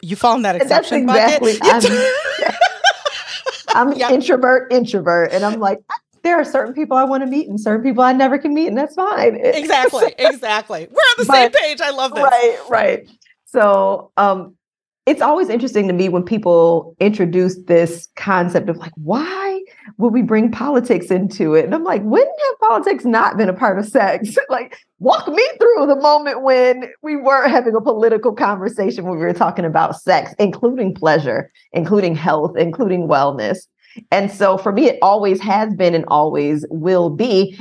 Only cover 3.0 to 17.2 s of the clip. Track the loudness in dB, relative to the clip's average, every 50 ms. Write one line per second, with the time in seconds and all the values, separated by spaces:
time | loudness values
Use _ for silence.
3 | -4 -8 -8 -8 -12 -14 -14 -10 -10 -10 -10 -10 -6 -2 0 2 2 2 0 0
4 | 0 2 2 2 2 2 0 2 2 2 2 2 2 0 0 0 0 0 -4 -4
5 | -2 0 0 2 0 0 0 -2 -2 -2 -4 -2 -2 -2 -2 -4 -6 -12 -14 -14
6 | -14 _ _ _ -2 0 0 0 0 0 -2 -2 -2 -2 -6 -6 -4 -2 0 0
7 | 0 0 0 -2 -4 -2 -4 -4 -4 -4 -8 -6 -2 -2 -2 0 0 0 2 2
8 | 4 4 4 2 2 2 0 0 -2 -2 -2 0 -2 -2 -2 -4 -4 -4 -4 -4
9 | -4 -2 -2 2 2 2 2 2 0 0 0 0 0 0 0 2 2 0 2 0
10 | 0 -2 0 0 0 0 0 0 -4 -4 -4 -4 -4 -6 -10 -10 -10 -4 -2 2
11 | 2 2 2 2 2 4 4 4 4 4 4 2 0 0 -2 -4 -4 -6 -4 -4
12 | -4 -4 -2 0 2 4 4 4 4 2 0 -2 -4 -4 -2 0 0 0 -2 -2
13 | -6 -14 _ _ _ _ _ _ _ -4 0 2 4 4 4 4 2 0 -2 -4
14 | -8 -6 _ 0 0 0 0 -2 -6 -12 -18 _ _ _ _ _ _ _ _ _
15 | _ -2 0 0 2 0 2 0 0 -2 -2 -2 -4 -2 -2 0 0 0 0 0
16 | 0 0 0 -2 -2 -2 -4 -2 0 2 4 4 4 4 2 0 -2 -6 -4 _
17 | 0 0 2 0